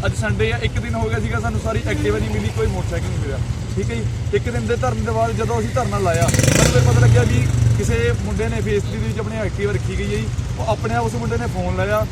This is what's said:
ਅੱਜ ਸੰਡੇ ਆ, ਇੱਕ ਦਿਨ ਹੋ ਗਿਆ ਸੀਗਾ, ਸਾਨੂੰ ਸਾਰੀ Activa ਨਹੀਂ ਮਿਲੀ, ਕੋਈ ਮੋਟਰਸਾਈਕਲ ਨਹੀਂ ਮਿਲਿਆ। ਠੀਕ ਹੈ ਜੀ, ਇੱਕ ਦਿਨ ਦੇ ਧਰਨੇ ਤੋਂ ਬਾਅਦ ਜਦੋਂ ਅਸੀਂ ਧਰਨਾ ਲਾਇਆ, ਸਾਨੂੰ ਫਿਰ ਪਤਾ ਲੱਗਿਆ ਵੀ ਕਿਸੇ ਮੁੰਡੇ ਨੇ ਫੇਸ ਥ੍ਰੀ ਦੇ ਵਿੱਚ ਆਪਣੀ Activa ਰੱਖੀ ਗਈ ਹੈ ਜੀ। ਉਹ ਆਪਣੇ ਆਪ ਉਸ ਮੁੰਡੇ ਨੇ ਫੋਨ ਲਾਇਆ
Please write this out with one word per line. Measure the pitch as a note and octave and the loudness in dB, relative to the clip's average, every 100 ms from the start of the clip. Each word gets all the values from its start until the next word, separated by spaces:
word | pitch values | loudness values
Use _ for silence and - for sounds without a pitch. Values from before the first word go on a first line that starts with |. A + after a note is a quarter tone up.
| G3 | -2
ਅੱਜ | |
ਸੰਡੇ | F#3+ A3 G3+ A3 | -2 0 2 2
ਆ, | A#3 | 0
ਇੱਕ | - A#3 | -2 -2
ਦਿਨ | A#3 | -2
ਹੋ | A3+ A3 | -2 0
ਗਿਆ | A3+ | 0
ਸੀਗਾ, | - A#3+ | -2 -2
ਸਾਨੂੰ | A#3 A3 | -2 -2
ਸਾਰੀ | A3+ A3 | -2 -2
Activa | - G3+ G#3 G#3 | -2 0 0 0
ਨਹੀਂ | - | 0
ਮਿਲੀ, | - G#3 - | 0 -2 0
ਕੋਈ | A3 | 0
ਮੋਟਰਸਾਈਕਲ | F#3+ F3 E3+ - | 0 -2 -2 -2
ਨਹੀਂ | - | -2
ਮਿਲਿਆ। | - - - - - - | -2 -2 -4 -4 -4 -4
ਠੀਕ | G3+ | -2
ਹੈ | |
ਜੀ, | A#3 G#3 - - | -2 -4 -4 -2
ਇੱਕ | G3+ A3+ | -2 0
ਦਿਨ | A#3+ A3 | -2 0
ਦੇ | A#3+ | 0
ਧਰਨੇ | B3+ A3 G#3+ | 0 0 -2
ਤੋਂ | |
ਬਾਅਦ | A3 A3+ | 0 0
ਜਦੋਂ | G#3+ A3 A#3 | 0 0 0
ਅਸੀਂ | G3+ | 0
ਧਰਨਾ | G#3 G3+ G3+ | -2 0 0
ਲਾਇਆ, | F#3+ E3 | 0 2
ਸਾਨੂੰ | E3 - - - - | 2 4 4 4 4
ਫਿਰ | B3 | 4
ਪਤਾ | B3 A#3+ | 4 6
ਲੱਗਿਆ | A#3+ B3 | 6 6
ਵੀ | A#3+ B3 - - - - | 4 2 2 2 2 2
ਕਿਸੇ | G3 A#3 A#3+ A#3 | 2 2 2 0
ਮੁੰਡੇ | G3 G#3 G#3+ | -2 -2 -2
ਨੇ | A3 | -2
ਫੇਸ | G#3 G#3 | 0 -2
ਥ੍ਰੀ | G3 A3 | -2 -4
ਦੇ | A3 | -4
ਵਿੱਚ | G#3+ | -4
ਆਪਣੀ | G#3 A3 | -4 -4
Activa | G3+ - G3+ | -4 -2 -2
ਰੱਖੀ | G3 - F#3+ | -2 -2 -2
ਗਈ | |
ਹੈ | G3 G#3 | -2 -2
ਜੀ। | A3 - - - | -4 -4 -4 -4
ਉਹ | G#3+ | -2
ਆਪਣੇ | G#3 A3 | -2 0
ਆਪ | A#3 | 0
ਉਸ | A3+ | 0
ਮੁੰਡੇ | A#3 A3+ A3+ | -2 -2 -2
ਨੇ | A#3 | -2
ਫੋਨ | F#3 F3+ F#3 | -2 -2 0
ਲਾਇਆ | F#3+ G#3+ A3 | 0 0 0